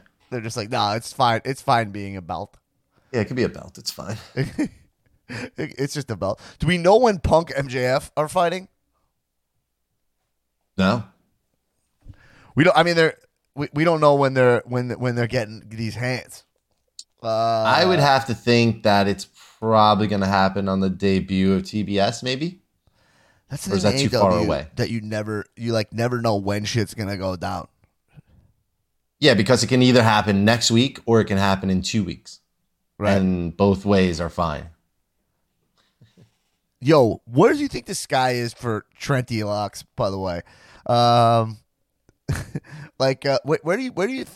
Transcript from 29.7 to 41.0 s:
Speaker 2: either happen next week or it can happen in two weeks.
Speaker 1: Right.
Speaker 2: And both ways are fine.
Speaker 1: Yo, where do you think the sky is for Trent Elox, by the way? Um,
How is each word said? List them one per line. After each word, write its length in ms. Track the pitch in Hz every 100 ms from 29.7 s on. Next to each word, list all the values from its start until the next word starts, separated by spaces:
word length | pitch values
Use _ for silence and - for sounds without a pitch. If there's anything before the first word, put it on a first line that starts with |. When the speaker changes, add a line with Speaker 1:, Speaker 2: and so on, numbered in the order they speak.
| 127
Speaker 2:
either 200 | 127 123
happen 420 | 113 107 104 98
next 260 | 104 117 -
week 300 | 113 135 - -
or 140 | 113
it 60 | 101
can 120 | 98
happen 320 | 98 95 95
in 100 | 95
two 220 | 92 113
weeks. 360 | 87 71 - - _ _ _ _ _ -
Speaker 1:
Right. 140 | 101 98
Speaker 2:
And 400 | 92 90 85 80
both 280 | 101 95 101
ways 340 | 101 92 82
are 80 | 85
fine. 380 | - 82 71 78 - _ _ _ _ _ _ _ _ _ _ _ _ _ _ _ _ _ _ _ _
Speaker 1:
Yo, 420 | 127 156 113 -
where 280 | - 123 226
do 40 | 294
you 100 | 294
think 180 | - 220
the 80 |
sky 380 | 185 - 135 127
is 200 | 123 117
for 320 | - 123 107 - _
Trent 300 | - 131 123
Elox, 560 | 113 104 104 101 - - -
by 140 | 107
the 80 | 98
way? 240 | 95 87 - _ - - -
Um, 720 | 120